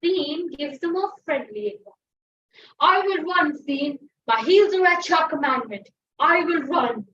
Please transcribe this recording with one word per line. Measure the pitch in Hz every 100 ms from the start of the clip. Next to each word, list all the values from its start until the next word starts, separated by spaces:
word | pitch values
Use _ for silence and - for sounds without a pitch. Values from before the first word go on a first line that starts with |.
Fiend | 339 370 285 311 349 277
gives | 285 269
the | 339
more | 349 392 -
friendly | - 285 233 214 208
advice. | 202 - _ _ _ _ _ _ _ - _
I | 311 381
will | 403 370
run, | 311 370 302 -
fiend. | - 277 285 285 - _ -
My | 302
heels | - 381 415
are | 381 370
at | 349 -
your | 339 320
commandment. | 294 277 254 233 202 - _ _ _
I | 311 339
will | 349 339
run. | 269 - 240 226 202